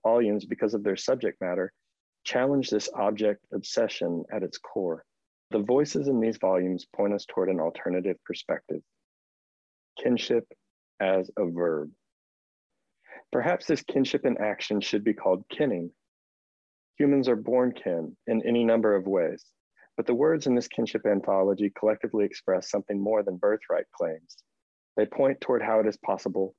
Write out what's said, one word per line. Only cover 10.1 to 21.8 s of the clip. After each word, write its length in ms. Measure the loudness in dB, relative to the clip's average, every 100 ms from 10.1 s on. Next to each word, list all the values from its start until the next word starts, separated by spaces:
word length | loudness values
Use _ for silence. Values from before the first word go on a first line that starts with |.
| 0 0 -2 -2 -14 _ _ _ -4
as 280 | 0 0 0 -2
a 80 |
verb. 460 | -2 0 0 -2 -6 -12 _ _ _ _ _ _ _ _ _ _ -20 -20 -6
Perhaps 340 | -2 -2 -2 0
this 160 | -2
kinship 420 | 0 0 0 0
in 140 | 0 0
action 420 | -2 -4 -4 -2
should 220 | 0 0
be 100 | 0
called 320 | 0 2 0 -2
kinning. 400 | -2 -2 -2 -6 -12 _ _ _ _ _ _ _ _ _ 0
Humans 300 | 4 4 4
are 80 | 0
born 360 | 2 2 2
kin 440 | 0 -4 -4 -4 -8 -2
in 180 | -2 2
any 160 | 2
number 320 | 4 4 4
of 140 | 2 2
ways, 360 | 0 0 -4 -14 _ _ _ _ -4
but 100 | 0
the 80 |
words 320 | 2 2 2 2
in 80 |
this 140 | 2 0
kinship 360 | -4 -4 0
anthology 680 | 0 0 2 2 2 2 0
collectively 480 | 0